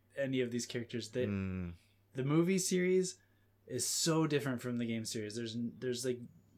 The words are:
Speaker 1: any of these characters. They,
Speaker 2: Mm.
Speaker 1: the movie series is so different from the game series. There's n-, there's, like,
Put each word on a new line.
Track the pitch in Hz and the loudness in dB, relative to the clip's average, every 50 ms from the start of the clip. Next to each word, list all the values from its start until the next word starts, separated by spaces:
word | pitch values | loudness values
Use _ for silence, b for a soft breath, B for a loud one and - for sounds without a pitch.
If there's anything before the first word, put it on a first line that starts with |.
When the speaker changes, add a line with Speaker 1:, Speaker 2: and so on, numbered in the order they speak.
| _ _ _ - | _ _ _ -4
Speaker 1:
any | 139 131 135 127 | -2 0 0 0
of | 127 117 | 0 0
these | 117 120 117 | 0 -4 -4
characters. | - - 123 117 - - 117 107 107 | -2 -4 -6 -6 -4 -6 -6 -6 -4
They, | - 127 123 107 | -2 -2 0 0
Speaker 2:
Mm. | 101 98 95 95 92 92 90 87 87 b b b b b b _ _ | 0 0 0 0 -2 -2 -4 -6 -8 b b b b b b _ _
Speaker 1:
the | 131 127 | -4 0
movie | 139 147 160 170 175 190 185 | 4 4 4 6 4 4 2
series | 180 - 185 180 180 185 185 185 185 180 - b b b b b b b b _ _ - | 2 2 2 2 4 4 4 4 4 2 -4 b b b b b b b b _ _ -8
is | 127 120 110 - | -4 -4 -2 -2
so | - - - 165 160 160 160 | 0 0 2 4 4 4 4
different | 151 147 143 120 139 127 117 | 4 2 2 2 0 -2 -2
from | - 123 120 120 | -2 -2 -2 -2
the | 120 | 0
game | 113 113 113 110 | 0 -2 -2 -2
series. | 107 - 113 107 104 104 | -4 -4 -4 -4 -4 -4
There's | 117 120 113 110 | -4 -6 -4 -4
n-, | 117 120 113 - - | -4 -4 -4 -6 -4
there's, | 123 127 123 117 127 | -4 -2 -2 0 0
like, | 131 123 120 120 - - - - _ _ | -2 -2 -2 -6 -12 -16 -20 -20 _ _